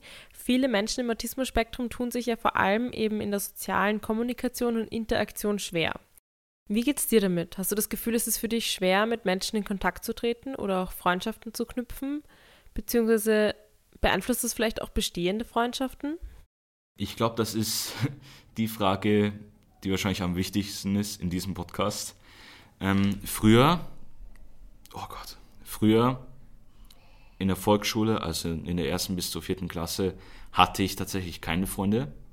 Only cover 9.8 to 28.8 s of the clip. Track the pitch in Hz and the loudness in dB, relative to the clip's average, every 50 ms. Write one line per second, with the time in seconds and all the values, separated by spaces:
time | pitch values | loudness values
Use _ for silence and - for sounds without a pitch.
9.8 | - 185 - - - - 233 - - 233 233 233 - 277 269 - - 196 190 185 | 0 -2 -2 -2 -6 -8 -6 -2 -2 -2 -2 -2 -6 -10 -8 -4 -2 0 0 0
10.8 | 185 185 - - - 180 180 185 - 226 220 - - 233 - - 233 - - 247 | -2 -4 -6 0 2 2 2 2 0 -4 -6 -6 -12 -8 -6 -4 -6 -4 -4 -6
11.8 | 240 - - - 269 269 285 294 - - - - - - - - _ - - - | -6 -6 -8 -8 -6 -4 -4 -6 -8 -12 -20 -20 -20 -20 -20 -20 _ -10 -8 -8
12.8 | - - - 233 226 220 226 220 208 220 214 214 214 208 - - - _ _ _ | -4 0 2 2 4 6 4 4 4 4 4 4 4 2 0 -4 -10 _ _ _
13.8 | _ _ - - - 208 - 185 - - 240 - - 226 - - 220 220 - - | _ _ -2 2 2 4 4 2 2 0 -2 0 -2 -2 0 0 0 0 0 -2
14.8 | - - - 226 196 - - 175 170 175 196 220 240 - - 233 233 247 240 - | -6 -4 -2 -2 -2 -2 -2 0 0 0 0 -2 -4 -2 0 0 0 0 0 -4
15.8 | 269 254 - - - 285 311 349 - - - - - _ _ _ _ _ _ _ | -4 -4 -4 -6 -6 -6 -4 -6 -8 -14 -16 -20 -20 _ _ _ _ _ _ _
16.8 | _ _ _ - 101 - - - 117 110 113 - 110 107 - 113 110 - - - | _ _ _ -6 -6 -6 -2 0 0 0 2 0 -2 0 0 -2 -2 -2 -2 -4
17.8 | - - - - 110 - - - - - - - - - - - 113 110 - - | -4 -6 -2 -2 -2 -2 -2 -8 -16 -20 -20 -20 -20 -10 -4 -2 -2 -2 0 2
18.8 | 104 95 95 98 - 107 104 104 104 104 101 - - - - _ _ _ _ _ | 2 2 2 2 4 4 4 4 4 2 0 -6 -12 -18 -20 _ _ _ _ _
19.8 | - 95 95 92 - 101 92 95 92 90 87 90 95 - - 104 98 - - - | -2 -2 0 0 2 0 0 0 0 0 0 0 -2 0 0 -2 -2 -2 -6 -6
20.8 | - 98 98 101 104 104 - - 90 90 85 92 87 98 87 85 85 - - - | -2 0 0 0 0 -2 -6 -6 -4 -4 -4 -4 -4 -4 -6 -6 -8 -6 -4 -2
21.8 | 95 104 104 - - - - - - - - - - - - - - - _ _ | -2 -2 -2 -4 -8 -10 -12 -16 -20 -20 -20 -20 -20 -20 -20 -20 -20 -20 _ _
22.8 | 87 98 98 98 98 101 101 - - - - - - 107 110 117 131 151 175 175 | 0 2 2 4 2 2 0 -2 -6 -8 -2 4 6 8 8 8 8 6 4 2
23.8 | - - - - - - - - - - - - - - - - - - - - | -2 -8 -10 -12 -12 -12 -12 -14 -14 -14 -14 -16 -16 -16 -16 -18 -18 -18 -20 -20
24.8 | - - - - - - - - - - - - - - - - - - - - | -20 -16 -12 -12 -12 -12 -12 -12 -14 -14 -16 -16 -20 -20 -20 -18 -14 -12 -2 2
25.8 | 110 107 110 113 120 127 131 131 - - - - - - - - - - - - | 4 6 6 6 6 4 2 -2 -8 -14 -18 -18 -18 -20 -20 -20 -20 -20 -20 -20
26.8 | - - - - - - - - - - - - 95 95 92 90 - 107 104 104 | -20 -20 -20 -20 -20 -20 -20 -20 -20 -20 -6 -2 0 0 0 2 4 4 4 4
27.8 | - - - 110 107 110 110 - - 82 80 - - 87 82 80 65 78 87 87 | 4 0 0 2 2 2 2 0 0 -2 -4 -2 -2 -4 -4 -4 -4 -2 -2 0